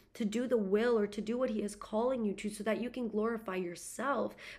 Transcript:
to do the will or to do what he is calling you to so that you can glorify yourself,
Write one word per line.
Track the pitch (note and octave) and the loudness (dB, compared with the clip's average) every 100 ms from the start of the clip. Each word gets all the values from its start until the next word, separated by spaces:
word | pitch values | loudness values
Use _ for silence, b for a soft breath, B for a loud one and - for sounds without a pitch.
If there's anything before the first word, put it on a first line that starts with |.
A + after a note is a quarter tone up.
| B - | B -4
to | G#3 | 0
do | A3+ B3 | 0 2
the | A#3+ | 2
will | F#3+ G#3 B3 A3+ | 4 4 6 4
or | G3+ | 2
to | A3 | -2
do | G#3+ B3 | -2 0
what | B3 | 0
he | G#3+ | 0
is | G#3 - | -2 -6
calling | - G#3+ B3 C4 G#3 | -4 0 2 2 0
you | |
to | F#3+ G#3 | 0 -4
so | G#3 | -2
that | G#3+ G#3+ | 0 0
you | A#3+ | -2
can | B3+ A#3 | -2 -2
glorify | G#3 A3 A3+ A3 F#3 | 0 0 -2 -4 -4
yourself, | F3 E3 - - C4 A#3+ G#3 - B | -4 -6 -10 -4 0 0 0 -4 B